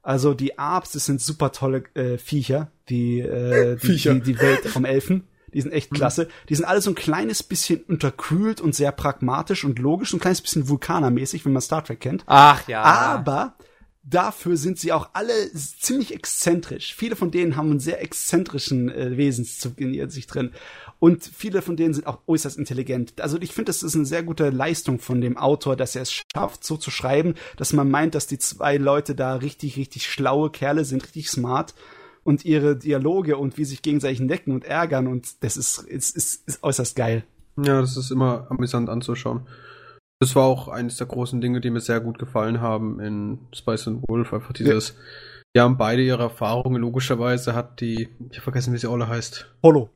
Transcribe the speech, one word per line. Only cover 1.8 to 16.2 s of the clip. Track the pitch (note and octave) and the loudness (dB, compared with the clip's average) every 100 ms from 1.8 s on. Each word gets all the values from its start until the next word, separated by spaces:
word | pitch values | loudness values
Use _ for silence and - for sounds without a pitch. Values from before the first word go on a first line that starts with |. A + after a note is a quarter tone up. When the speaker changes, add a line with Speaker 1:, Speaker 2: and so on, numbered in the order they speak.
| - | -4
Speaker 1:
äh, | - B2+ B2 | -4 -2 -4
Viecher, | - D3 B2 C#3 D3+ _ - | -2 -2 0 -2 -2 _ -4
die, | B2 A#2+ A#2+ | -2 0 0
äh, | B2 B2 B2 B2 B2 B2 | -2 -2 2 4 4 2
die, | - | 2
Speaker 2:
Viecher. | D#3+ D3 | 4 4
Speaker 1:
die, | C3 A#2+ | 4 2
die | A#2 | 2
Welt | C3+ C3+ | 4 4
vom | - C3 | 0 -2
Elfen. | C3 C3+ - F#3 - _ - | 2 2 2 -2 -2 _ -8
Die | C#3+ | -6
sind | C#3 | -2
echt | D#3 - | -4 -2
Speaker 2:
Mhm. | |
Speaker 1:
klasse. | D3 C3+ D#3+ E3 - - | 0 0 0 -4 -6 -2
Die | |
sind | D3+ | -2
alle | E3+ G3 | 2 2
so | F#3+ | 2
ein | |
kleines | E3+ - D#3+ A3+ G#3+ | 0 0 0 -2 -4
bisschen | - F#3 - E3 | -4 -4 0 -2
unterkühlt | - D#3 C#3 - - D#3+ A3 A3 | 0 0 0 -2 -2 2 2 2
und | D#3+ | 0
sehr | C#3 C#3+ | 2 0
pragmatisch | - C#3+ - B2+ C#3 D#3 F#3+ | 0 -4 -2 -2 -2 -2 -2
und | C#3+ A#2+ | 0 0
logisch, | C3+ F3+ - | 0 0 -2
so | F3 | 0
ein | |
kleines | F3+ F3+ | 0 0
bisschen | - D#3+ C3 | 0 -2 0
Vulkaner-mäßig, | C#3+ - E3+ C3 B2 C3+ - | 0 0 0 2 2 0 -4
wenn | C#3 | 0
man | C3 | 0
Star | - D#3 | 0 -4
Trek | - A#2 | -4 -8
kennt. | C3 E3+ | -6 -6
Speaker 3:
Ach | - C#3 D3 C#3+ - | 8 12 12 10 0
ja. | A2 | 4
Speaker 1:
Aber | A2 G3+ B3 - D3 C#3 A#3+ _ - _ - _ | 6 6 2 0 -2 -2 -4 _ -20 _ -20 _
dafür | C#3 F3 G3+ - E3+ E3 | -2 0 0 -4 -2 0
sind | E3 F3+ | -2 -4
sie | E3 | 0
auch | D#3+ - | -2 -2
alle | F#3 A3+ A3+ G3+ | -6 -2 -2 -2
s-, | D3+ C#3 - | -8 -10 -6
ziemlich | - C4 A3+ | -2 -2 -2
exzentrisch. | - | -8